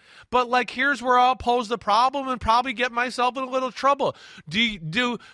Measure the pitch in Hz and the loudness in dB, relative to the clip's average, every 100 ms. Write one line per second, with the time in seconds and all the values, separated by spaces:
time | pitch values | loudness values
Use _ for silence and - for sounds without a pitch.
0 | _ - - 240 247 247 233 247 277 254 | _ -20 -4 -2 2 0 0 -2 -2 0
1 | 247 247 247 254 240 240 208 226 - 208 | 2 4 4 2 0 0 0 -4 0 2
2 | 262 277 269 247 226 233 262 233 247 233 | 2 0 -4 -2 2 2 2 -2 -2 -2
3 | 247 233 247 247 254 262 262 - 269 277 | -4 -2 -2 -2 -4 -2 -4 0 0 2
4 | 202 - - - - 185 233 202 156 196 | 0 -4 -12 -20 -6 -2 -2 -2 -6 -2
5 | 247 226 - | -2 -4 -10